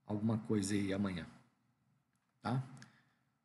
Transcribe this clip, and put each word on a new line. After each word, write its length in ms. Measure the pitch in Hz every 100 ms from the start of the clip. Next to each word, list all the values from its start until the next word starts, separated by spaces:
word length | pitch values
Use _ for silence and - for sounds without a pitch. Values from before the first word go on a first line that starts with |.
| -
alguma 320 | 107 110 110
coisa 360 | - 107 95
aí 180 | 104 98
amanhã, 340 | 98 101 87 71 - _ _ _ _ _ _ _ _ _ _
tá? 220 | 107 131 131 - - - _ _ _ _